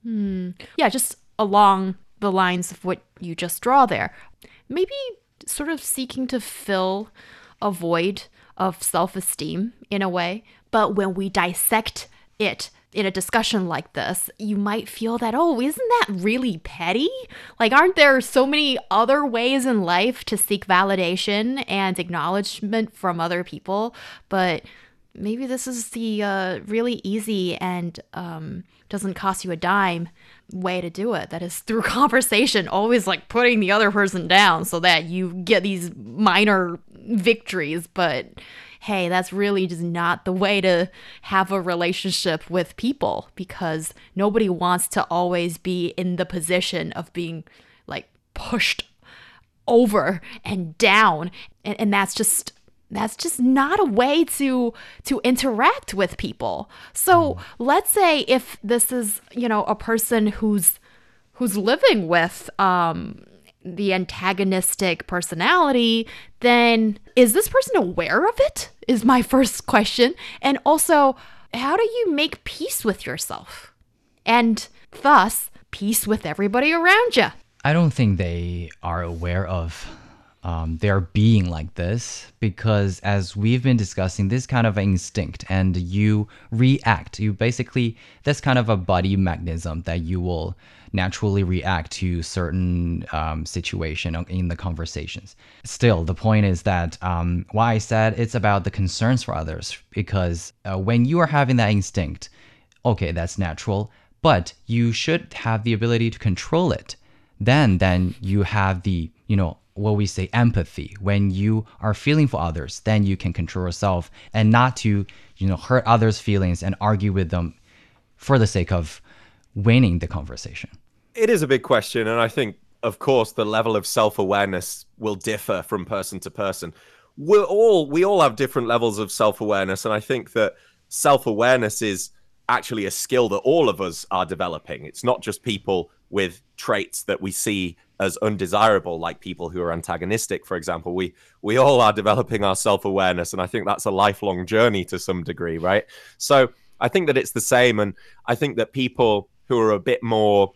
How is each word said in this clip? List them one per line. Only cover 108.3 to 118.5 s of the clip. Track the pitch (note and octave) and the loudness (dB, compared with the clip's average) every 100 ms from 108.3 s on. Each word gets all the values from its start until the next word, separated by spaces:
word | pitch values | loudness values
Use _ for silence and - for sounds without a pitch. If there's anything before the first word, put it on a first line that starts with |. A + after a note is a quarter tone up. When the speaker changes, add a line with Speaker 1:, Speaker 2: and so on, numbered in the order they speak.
| G2+ | 0
Speaker 2:
have | G2 G#2 G2 F#2 | 0 0 0 0
the, | F#2 F2+ D#2+ _ _ | -2 -4 -6 _ _
you | G#2 | 0
know, | F2 - _ | 0 -4 _
what | - G#2 G#2 | -6 -2 0
we | G2+ | -2
say, | - F#2 | -4 -4
empathy. | A2+ A#2+ A2+ D#2+ - D2+ - | 2 2 2 -4 -8 -12 -8
When | G2 G2+ G2+ | -2 2 2
you | F#2 G#2 A2 A2 - | 2 0 0 -4 -6
are | A2 G#2 | -4 -2
feeling | - D3+ C#3+ | 2 4 2
for | E2+ | 0
others, | E2+ D#2+ C#2 - | -4 -4 -8 -8
then | - G#2+ | 0 2
you | G2+ F#2+ | 2 0
can | - | -4
control | E2+ E2+ F#2 F2+ | -4 -6 -4 -6
yourself | E2+ G2+ F2+ E2+ - - | -2 0 0 -4 -14 -6
and | A2 A2 | 2 6
not | A#2 B2+ B2 | 6 4 0
to, | A2+ G2+ G2 - - - | 0 0 -2 -12 -20 -4
you | F#2+ | -2
know, | F2+ | -2
hurt | - B2+ A2 | 0 0 4
others' | A#2 A2 G#2 | 4 4 2
feelings | - G2+ F#2 F2 | 0 0 2 0
and | F#2 F#2+ | -4 -2
argue | G#2 G#2+ G2+ | 0 2 2
with | F#2+ F2 | 0 0
them | F2 E2+ - _ _ _ _ _ _ | -2 -4 -6 _ _ _ _ _ _
for | - C3+ | 2 4
the | |
sake | A2 | 4